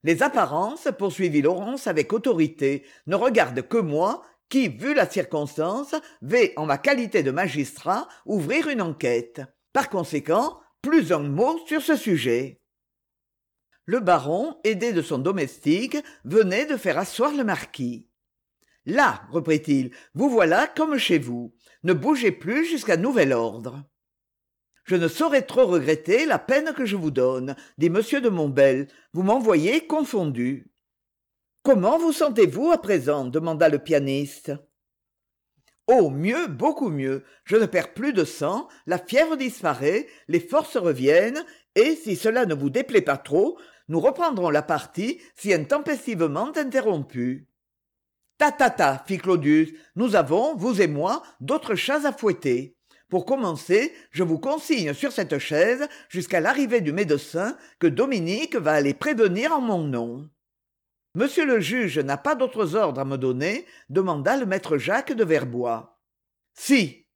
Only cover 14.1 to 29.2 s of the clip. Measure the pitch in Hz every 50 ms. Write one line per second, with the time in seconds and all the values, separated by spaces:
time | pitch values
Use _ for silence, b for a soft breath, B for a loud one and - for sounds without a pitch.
14.1 | 175 151 131 143 165 196 254 320 285 - - 214 220 180 220 240 208 170 151 -
15.1 | 156 127 135 175 196 190 143 131 - - - 147 160 190 247 269 - 294 285 B
16.1 | B B B 127 170 220 220 185 185 220 302 302 294 214 - 185 147 156 190 -
17.1 | - - 240 294 294 277 254 208 175 - - - - - 127 120 120 110 - _
18.1 | _ _ _ _ _ _ _ _ _ _ _ _ _ _ _ 139 196 269 277 220
19.1 | 123 - - - 139 165 - 160 156 151 151 151 143 135 127 123 B B B B
20.1 | _ 160 247 285 240 220 185 160 170 208 294 302 - - 311 311 294 247 - -
21.1 | 175 151 127 123 120 120 120 113 _ b b b b b - 170 185 147 147 262
22.1 | 311 254 240 202 - - - 170 226 294 330 330 330 269 - - 175 165 185 269
23.1 | 269 226 156 135 127 117 117 113 101 120 110 123 127 143 143 _ _ _ _ _
24.1 | _ _ _ _ _ _ _ _ _ _ _ _ _ _ _ - 185 175 170 160
25.1 | 165 - 311 330 285 269 262 - - 247 254 196 180 165 131 143 160 151 - 165
26.1 | 202 247 320 311 220 - - - 262 294 311 320 269 277 262 214 202 196 160 156
27.1 | 135 131 127 127 131 127 127 139 127 B B B B - 151 170 165 208 220 226
28.1 | 285 277 247 233 190 170 156 143 131 139 139 135 131 131 143 b b b b b
29.1 | - 165